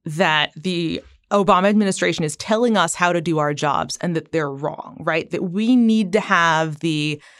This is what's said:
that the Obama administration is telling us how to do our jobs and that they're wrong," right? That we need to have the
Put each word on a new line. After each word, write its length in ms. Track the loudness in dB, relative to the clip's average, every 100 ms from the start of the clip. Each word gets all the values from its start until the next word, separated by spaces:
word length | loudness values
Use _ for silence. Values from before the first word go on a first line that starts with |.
that 460 | -10 -2 0 2 -2 -4
the 460 | -6 -4 -4 -6 -10 _ _
Obama 360 | 0 4 4 4
administration 580 | 2 2 0 -2 -2
is 120 | -6 -6
telling 400 | -4 0 2 2
us 180 | 0
how 180 | 0 0
to 80 | 0
do 180 | -2 -2
our 140 | -2
jobs 460 | -2 -2 -2 -4 -6
and 160 | -4 -4
that 160 | -4
they're 180 | -4 -4
wrong," 460 | -4 -6 -6 -12 -8
right? 300 | -4 -4 -4
That 200 | -6 -4
we 260 | -2 2 4
need 360 | 4 4 2
to 80 | 0
have 580 | 2 2 4 2 0 -2
the 420 | -2 -2 -2 -6 -12